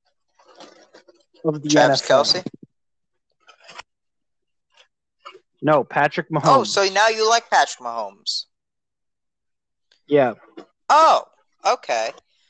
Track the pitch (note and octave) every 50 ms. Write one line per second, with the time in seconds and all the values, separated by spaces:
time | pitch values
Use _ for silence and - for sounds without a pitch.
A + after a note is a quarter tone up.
0 | _ _ _ _ _ _ _ _ _ _ - - - - - - _ _ _ -
1 | _ - _ _ _ _ _ _ - D#3+ D3+ D3+ C#3 D3 D3 C#3+ B2 C3 C3+ C3
2 | - - C3+ C3+ D3 - - F3+ F#3 - - _ - _ _ _ _ _ _ _
3 | _ _ _ _ _ _ _ _ _ _ _ _ _ - - - - _ _ _
4 | _ _ _ _ _ _ _ _ _ _ _ _ _ _ _ _ _ _ _ _
5 | _ _ _ _ _ - - - _ _ _ _ - D3 D3+ C#3 A2+ - - D3
6 | C#3+ D3+ - - D#3+ - E3 D3 B2 - C#4 C4 G#3+ G#2 - G3+ G3 G3 F#3+ G3
7 | G#3+ A3+ A3+ A3 A3 A3 A#3 A#3 - _ G#3+ E3+ C#3+ - - - B2+ A#2+ A#2 A#2
8 | G#2+ G2 G2 _ _ - - - - _ _ _ _ _ _ _ _ _ _ _
9 | _ _ _ _ _ _ _ _ _ _ _ _ _ _ _ _ _ _ _ _
10 | _ - D3 C#3+ C3 A#2+ G#2+ - _ _ _ - - _ _ _ _ - C4 D4+
11 | D#4+ D4+ G3+ - - - _ _ _ _ _ _ - G3 B3 B3+ - - B2+ A2+
12 | A2 A#2 - - _ _ _ _ _